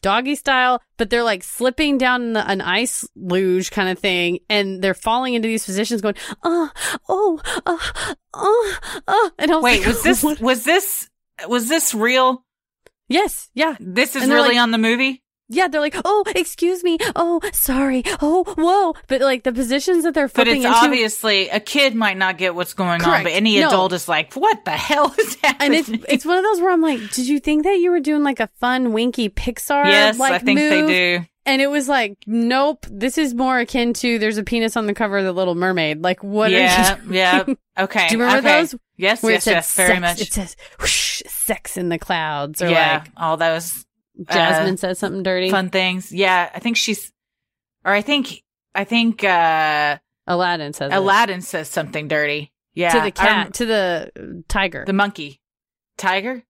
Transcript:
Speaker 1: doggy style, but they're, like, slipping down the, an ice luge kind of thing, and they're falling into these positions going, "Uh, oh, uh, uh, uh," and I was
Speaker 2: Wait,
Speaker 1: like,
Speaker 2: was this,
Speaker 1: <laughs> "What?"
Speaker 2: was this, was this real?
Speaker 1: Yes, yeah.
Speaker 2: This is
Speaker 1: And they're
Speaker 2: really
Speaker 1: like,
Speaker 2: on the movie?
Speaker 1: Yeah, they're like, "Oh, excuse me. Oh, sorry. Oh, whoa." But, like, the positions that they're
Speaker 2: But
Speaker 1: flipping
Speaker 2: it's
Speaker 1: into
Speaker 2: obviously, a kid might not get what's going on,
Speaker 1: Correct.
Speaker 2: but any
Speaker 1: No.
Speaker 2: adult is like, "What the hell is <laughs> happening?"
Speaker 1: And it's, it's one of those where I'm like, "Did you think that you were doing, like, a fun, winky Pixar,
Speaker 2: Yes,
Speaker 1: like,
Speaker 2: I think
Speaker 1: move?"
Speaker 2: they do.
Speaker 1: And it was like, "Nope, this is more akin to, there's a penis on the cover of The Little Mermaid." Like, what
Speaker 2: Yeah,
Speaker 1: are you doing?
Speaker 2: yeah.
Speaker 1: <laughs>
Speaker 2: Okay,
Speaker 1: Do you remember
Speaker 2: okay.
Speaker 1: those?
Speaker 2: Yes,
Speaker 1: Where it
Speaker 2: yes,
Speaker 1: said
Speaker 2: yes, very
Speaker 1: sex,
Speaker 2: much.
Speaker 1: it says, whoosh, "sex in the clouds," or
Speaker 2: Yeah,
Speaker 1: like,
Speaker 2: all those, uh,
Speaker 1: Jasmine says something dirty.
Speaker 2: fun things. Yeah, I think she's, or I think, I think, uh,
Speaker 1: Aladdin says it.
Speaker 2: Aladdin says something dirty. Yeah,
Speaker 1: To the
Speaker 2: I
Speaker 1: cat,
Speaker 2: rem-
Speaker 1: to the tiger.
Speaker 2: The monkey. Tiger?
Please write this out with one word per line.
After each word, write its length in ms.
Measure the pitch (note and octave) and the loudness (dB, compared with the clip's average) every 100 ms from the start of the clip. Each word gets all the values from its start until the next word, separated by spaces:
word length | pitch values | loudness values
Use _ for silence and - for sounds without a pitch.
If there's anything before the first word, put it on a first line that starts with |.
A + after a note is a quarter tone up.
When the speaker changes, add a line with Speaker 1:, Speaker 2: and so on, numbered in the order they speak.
Speaker 1:
doggy 340 | G3 G#3 B3+ D4 | 0 0 0 -4
style, 460 | - C4+ B3+ B3 _ _ | 0 2 2 0 _ _
but 120 | A3+ | -2
they're, 140 | A#3+ | 0
like, 200 | A#3 G3 | 0 -2
slipping 540 | - - B3 B3 D4+ C#4 | -6 -2 -2 0 0 2
down 360 | B3+ B3 A#3 | 2 0 0
the, 120 | A3 - | -2 -2
an 140 | G3 | -2
ice 480 | - F#3+ A#3+ - - - | 0 -2 -2 -6 -10 -12
luge 560 | F3+ F3+ F#3+ F#3 F3+ | -2 0 2 0 0
kind 160 | - F#3 | -2 -2
of 100 | F#3 | -2
thing, 400 | G3+ F3+ F3 F3 _ | -2 0 0 -2 _
and 320 | G#3 G3 F#3+ | -2 -2 -2
they're 100 | F#3+ | -2
falling 400 | F#3 - A#3 C4 | -2 -2 -2 0
into 140 | A#3+ A3 | -2 -2
these 180 | A3 - | -4 -4
positions 360 | F#3+ A3+ A#3 | -4 -2 -2
going, 140 | G#3 G3+ - - | -2 -6 -10 -6
"Uh, 240 | F4 E4+ D#4 - - - _ | -2 0 -2 -4 -8 -8 _
oh, 320 | F#4+ G#4 D#4+ - - - | 0 0 0 -4 -6 -4
uh, 120 | E4+ - - - E4 _ | -4 -4 -8 -8 -10 _
uh, 680 | - F#4+ A4+ G#4 F4+ - F4+ - | -4 2 2 0 -6 -10 -12 -2
uh," 220 | G#4 G#4 - | 0 0 0
and 120 | D4+ | 0
I 40 | D#4+ | 2
was 80 | |
Speaker 2:
Wait, 140 | B3 A#3 | 4 2
Speaker 1:
like, 80 | - | 2
Speaker 2:
was 160 | A3 | 0
this, 200 | E4 A#3+ | 0 2
Speaker 1:
<laughs> 0 | |
"What?" 180 | D4 D4+ | 0 0
Speaker 2:
was 220 | A3+ B3+ C#4 | 0 0 2
this, 440 | F4 F#4+ - - _ _ - E3+ | 0 0 -8 -10 _ _ -18 -4
was 220 | B3 A3+ | -4 0
this 240 | D#4+ - | 0 0
real? 520 | A3 A3+ C4 B3+ B3+ _ _ _ _ _ _ _ | -2 0 2 2 0 _ _ _ _ _ _ _
Speaker 1:
Yes, 420 | C#4+ G#4 - - | 0 0 -4 -12
yeah. 220 | - D#4+ C4+ | -2 -2 -2
Speaker 2:
This 360 | F3+ F#3 D4+ C#4 | -6 -2 -2 0
is 80 | |
Speaker 1:
And 80 | A#3+ | 2
they're 60 | C#4+ | 4
Speaker 2:
really 160 | C#4 A#3+ | 4 4
Speaker 1:
like, 80 | |
Speaker 2:
on 80 | A#3+ | 2
the 60 | A3+ | 2
movie? 440 | A3+ A#3+ C4 C4 _ _ _ | 2 2 0 -4 _ _ _
Speaker 1:
Yeah, 180 | A#3+ F#4 | -2 0
they're 140 | D4+ | 0
like, 140 | D4 - F4 | -2 -2 0
"Oh, 180 | G#4 G4+ F#4+ | 0 0 -2
excuse 480 | E4 - E4+ F4+ | -4 -2 -2 0
me. 140 | F4 E4 G#4+ - | -2 -2 -2 -2
Oh, 260 | E4+ E4+ G4+ | 0 0 -2
sorry. 520 | - - B3+ C#4 B3+ B3 F#4 | -4 -2 0 0 0 -2 -2
Oh, 220 | D4 F4 F#4 F4+ | 0 0 0 0
whoa." 380 | E4 G4 F#4 D#4 - | 2 2 2 -2 -4
But, 140 | C4 | 0
like, 220 | C4+ B3+ | 2 0
the 80 | - | -2
positions 520 | A#3 B3 C#4 C#4 F4+ E4 | -2 -2 -2 2 2 2
that 80 | |
they're 140 | D#4 C#4 | 0 0
Speaker 2:
But 80 | - B3 | 2 2
Speaker 1:
flipping 120 | C4+ | 4
Speaker 2:
it's 80 | B3 | 4
Speaker 1:
into 120 | A3+ | 4
Speaker 2:
obviously, 720 | A#3+ C4 A3 - A3 G3 F#3+ | 4 2 -2 -2 0 2 0
a 100 | G#3+ | -2
kid 340 | G#3 C#4+ C#4 A3+ | -2 2 2 2
might 220 | G#3+ F#3+ | -2 0
not 200 | F#3+ F3 | -2 0
get 180 | F3+ F3 | -2 -2
what's 180 | F3 | -6
going 280 | - F#3 E3+ | -2 -2 0
on, 60 | E3+ | 2
Speaker 1:
Correct. 160 | F#3+ F3 | 2 2
Speaker 2:
but 80 | |
any 260 | E3 A3 G#3 | 2 2 4
Speaker 1:
No. 80 | B3+ | 4
Speaker 2:
adult 260 | G#3+ F#3 | 4 2
is 140 | F3 - | -2 -2
like, 260 | D#3 D#3+ | -2 -2
"What 300 | C4 G4 - - | -2 0 0 -2
the 60 | |
hell 420 | D3+ - C#4+ C#4 - | -6 -2 2 2 2
is 160 | - - | -2 0
<laughs> 80 | |
happening?" 220 | D4+ C4+ C#4+ | -2 0 2
Speaker 1:
And 100 | D4+ | 2
it's, 300 | C4+ A3 - | 0 -6 -2
it's 160 | C#4+ D#4 | -2 0
one 120 | F4+ | 0
of 60 | |
those 180 | G4 G4+ | 2 2
where 100 | F4+ | 2
I'm 100 | F4 | 2
like, 180 | D#4+ B3+ G#3 | 2 0 -4
"Did 160 | - B3+ | -6 -2
you 120 | D4 | -2
think 260 | C#4+ D4+ D#4 | 0 0 2
that 120 | G4 | 2
you 140 | F4 | 2
were 80 | F4 | 0
doing, 240 | C#4 D4+ | 0 0
like, 160 | C#4+ C4+ | 0 0
a 100 | - _ | -6 _
fun, 340 | B3 B3+ B3+ | -2 0 0
winky 360 | A3 A#3+ A#3 G#3+ | 0 -2 -2 -4
Pixar, 560 | - - A#3 - C#4+ C#4+ | -2 -6 -6 -2 2 4
Speaker 2:
Yes, 320 | C#4+ G#3+ A3+ | 6 6 4
Speaker 1:
like, 140 | C4 | 2
Speaker 2:
I 80 | C4+ | 2
think 200 | B3 C#4 | 2 2
Speaker 1:
move?" 280 | D4+ D4+ D#4 | 4 4 4
Speaker 2:
they 300 | C#4+ F3+ F3 | 2 2 0
do. 80 | E3+ _ - | -4 _ -2
Speaker 1:
And 160 | C4+ | 0
it 60 | C#4 | 2
was 220 | D4 C4 | 0 0
like, 280 | C#4 A3 G3+ - | 0 0 -6 -4
"Nope, 600 | A3+ A#3 C4 C#4 D#4 - | -2 2 2 2 -2 -10
this 280 | G3+ A#3+ B3+ | -4 -4 0
is 160 | D4+ A#3+ | -2 0
more 240 | C4 B3+ | 0 0
akin 340 | A#3+ C4 A#3+ A#3+ | 0 0 0 0
to, 220 | B3 A#3 | -2 0
there's 200 | G#3+ G#3+ | 0 -2
a 60 | G3+ | -2
penis 320 | A#3 A3+ A#3 | -2 0 -2
on 100 | G#3+ | -4
the 60 | |
cover 240 | G3+ G#3+ G3 | -2 -2 -2
of 80 | F#3+ | -2
The 80 | |
Little 220 | F3+ F#3 E3+ | -2 -2 0
Mermaid." 460 | F#3 F3+ D#3+ D3+ | 0 0 -2 -2
Like, 220 | F3 F3+ | -2 -4
what 280 | G3+ G#3 G#3+ | -4 0 2
Speaker 2:
Yeah, 420 | F#3 F#3 F3+ F#3 | 4 4 6 4
Speaker 1:
are 40 | G3 | 2
you 60 | |
doing? 120 | - F#3 | -4 0
Speaker 2:
yeah. 280 | F#3 F#3 F#3+ | 4 2 2
Speaker 1:
<laughs> 40 | C4+ _ - | -6 _ -4
Speaker 2:
Okay, 300 | F#3+ A3 E3+ | -2 0 0
Speaker 1:
Do 80 | A3+ | 2
you 60 | |
remember 260 | A#3+ C4+ C#4 | 2 2 4
Speaker 2:
okay. 120 | D4+ | 4
Speaker 1:
those? 140 | E4 B3 _ _ | 2 -6 _ _
Speaker 2:
Yes, 240 | F#3+ - | -2 0
Speaker 1:
Where 80 | A3 | 2
it 20 | A3 | 2
Speaker 2:
yes, 60 | |
Speaker 1:
said 80 | F#3+ | 2
Speaker 2:
yes, 220 | F3 E3 - | 0 0 0
very 120 | F3+ | 2
Speaker 1:
sex, 100 | F3+ | 2
Speaker 2:
much. 200 | F3 E3+ | 0 -2
Speaker 1:
it 100 | G#3+ | -4
says, 220 | - F3+ - - - | -6 -8 -14 -20 -8
whoosh, 420 | - - - - - | -4 -2 -2 -6 -10
"sex 480 | - - - - - | -6 -4 -4 -6 -6
in 140 | F3 | -4
the 80 | E3+ | -4
clouds," 600 | - F3 D#3 D3 C#3+ D#3 | -4 -4 -2 -4 -6 -4
or 80 | F3 | 0
Speaker 2:
Yeah, 300 | E3+ D#3+ D#3 | 2 2 0
Speaker 1:
like, 80 | D#3 - | -6 -6
Speaker 2:
all 180 | E3 D#3+ | -4 0
those, 480 | E3 E3 E3+ - - _ _ - F3+ | 0 0 -6 -12 -14 _ _ -20 -4
uh, 20 | |
Speaker 1:
Jasmine 460 | F3 E3 D#3+ F#3+ F#3+ | 0 2 2 0 -2
says 220 | F#3 F#3 | -4 -4
something 240 | G3 F#3+ | -4 -4
dirty. 260 | F#3 F#3 F#3+ | -2 0 0
Speaker 2:
fun 220 | G3 F#3 | 0 0
things. 400 | F#3+ F#3 F#3 F#3 | 0 0 -2 -8
Yeah, 400 | F3 F#3+ F3+ F3 | 0 2 2 0
I 60 | E3+ | -4
think 180 | A#3+ A3+ | -4 -2
she's, 340 | - G3+ - _ _ _ _ _ _ _ | -2 -4 -8 _ _ _ _ _ _ _
or 80 | - | -2
I 100 | G3+ | 0
think, 420 | G#3 D4 B3 - _ _ _ - | 0 -2 -2 -10 _ _ _ -6
I 80 | |
think, 400 | G3 A#3 A3+ A3+ | 0 0 2 0
uh, 720 | G3+ F3+ E3 D#3+ D#3 D3+ D3 C#3+ _ _ - | 2 4 4 2 0 0 0 -2 _ _ -4
Speaker 1:
Aladdin 460 | F3 F3+ E3+ D3 | -2 0 -2 -6
says 180 | D3 C#3+ | -8 -2
it. 40 | F#3+ | 0
Speaker 2:
Aladdin 460 | F#3+ G3 A3+ F3+ | 2 2 2 -2
says 260 | F3+ F3+ D3+ | -8 -10 -6
something 400 | - D3+ D#3 D3+ | -6 -6 -8 -4
dirty. 460 | D3+ D3 D3 D3 _ _ - | -2 0 -4 -8 _ _ -2
Yeah, 140 | F3 | 2
Speaker 1:
To 80 | D#3+ | 2
the 60 | D#3 | 2
Speaker 2:
I 40 | |
Speaker 1:
cat, 340 | - G3 G#3 F3 | 0 2 2 -2
Speaker 2:
rem- 60 | |
Speaker 1:
to 120 | - A#3 | -6 -2
the 800 | A3 F#3 E3+ - - - F3 D#3+ | 0 0 -4 -8 -16 -16 -16 -6
tiger. 360 | G3+ F#3+ C#3+ - | -2 -2 -4 -4
Speaker 2:
The 80 | |
monkey. 480 | F#3+ G3+ G3 D3 C3+ _ _ _ _ _ - | 0 0 -4 -16 -16 _ _ _ _ _ -4
Tiger? 460 | G3 F#3+ G#3+ B3+ | -2 -2 -4 -10